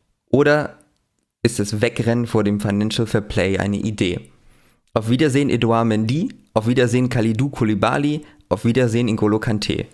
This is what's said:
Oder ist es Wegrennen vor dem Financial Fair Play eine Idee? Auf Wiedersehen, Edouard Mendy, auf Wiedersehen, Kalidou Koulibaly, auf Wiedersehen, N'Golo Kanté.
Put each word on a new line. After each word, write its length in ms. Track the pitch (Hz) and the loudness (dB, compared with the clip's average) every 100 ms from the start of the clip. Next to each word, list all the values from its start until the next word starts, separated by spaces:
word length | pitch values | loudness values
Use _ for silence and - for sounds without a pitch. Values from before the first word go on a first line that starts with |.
| _ _ _ | _ _ _
Oder 420 | 131 147 151 143 - _ _ _ _ _ _ | 2 4 2 0 -10 _ _ _ _ _ _
ist 160 | 113 - | -2 0
es 220 | 104 107 | -4 0
Wegrennen 440 | 120 120 117 117 117 | 0 0 0 0 0
vor 180 | 113 | 0
dem 160 | 104 101 | 2 0
Financial 480 | 104 101 107 - 113 | 0 0 -2 -2 -2
Fair 140 | 107 | -2
Play 380 | 104 - 92 95 | -2 -2 0 0
eine 180 | 95 101 | -2 -2
Idee? 540 | 113 104 95 90 - _ _ _ _ _ _ | -4 -2 -2 -2 -8 _ _ _ _ _ _
Auf 140 | 117 110 | -6 0
Wiedersehen, 440 | 127 151 135 143 | 2 2 2 0
Edouard 340 | 117 113 113 113 | 0 2 2 2
Mendy, 480 | 107 110 143 226 - _ 113 | 0 0 -2 -4 -8 _ -2
auf 120 | 110 | 2
Wiedersehen, 420 | 127 123 123 127 | 2 2 2 0
Kalidou 400 | 123 113 110 139 | 0 0 0 -2
Koulibaly, 760 | 127 110 104 110 139 143 151 - _ _ | 0 0 2 0 0 -2 -4 -8 _ _
auf 160 | 101 120 | -2 0
Wiedersehen, 420 | 117 123 113 120 | 2 2 0 0
N'Golo 320 | 107 107 107 | 0 0 0
Kanté. 460 | 113 107 - - - | -2 -4 -2 -4 -6